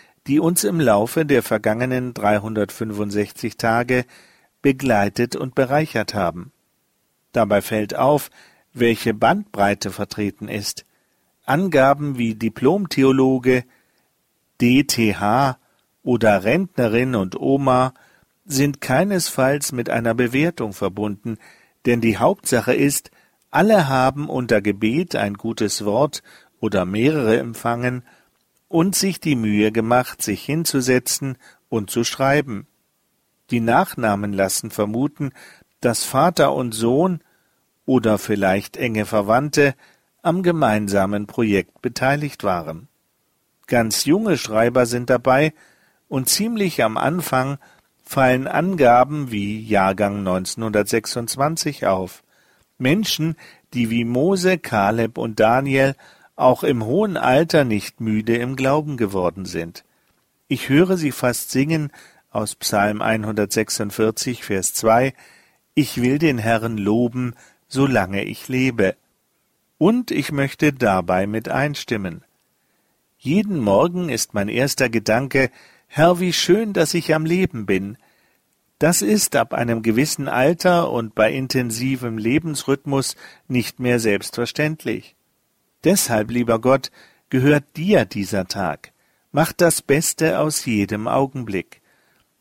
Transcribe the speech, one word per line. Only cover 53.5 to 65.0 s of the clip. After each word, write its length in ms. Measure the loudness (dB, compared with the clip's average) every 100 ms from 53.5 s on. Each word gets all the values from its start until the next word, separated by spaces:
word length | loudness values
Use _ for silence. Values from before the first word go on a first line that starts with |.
| -20 _
die 160 | -4 -2
wie 140 | 0
Mose, 540 | 0 0 0 2 0 0
Kaleb 600 | 0 0 2 2 -2 -4
und 220 | -6 2
Daniel 560 | 4 4 2 2 2 0 -12 _ _ 0
auch 280 | 2 4
im 220 | 2 0 0
hohen 300 | 0 0 0
Alter 480 | 2 4 4 2
nicht 380 | 2 0 -4 -8
müde 340 | -2 -2 0 -2
im 220 | -2 -2
Glauben 400 | 0 0 0 -2
geworden 480 | -2 0 -2 -2 -8
sind. 400 | -8 -8 -12 _ _ _ _ _ _ -6
Ich 180 | -6 0
höre 300 | 2 4 2
sie 140 | -2
fast 400 | -2 -2 -2 -4
singen 400 | -2 0 0 -4 -10 -20 _ _
aus 260 | -6 -6 -6
Psalm 460 | -2 2 2 0
einhundertsechsundvierzig, 1400 | -2 -2 -2 -2 -2 0 -2 -4 -6 -2 -2 -2 -6 -8
Vers 300 | -6 -4 -4
zwei: 400 | -2 2 4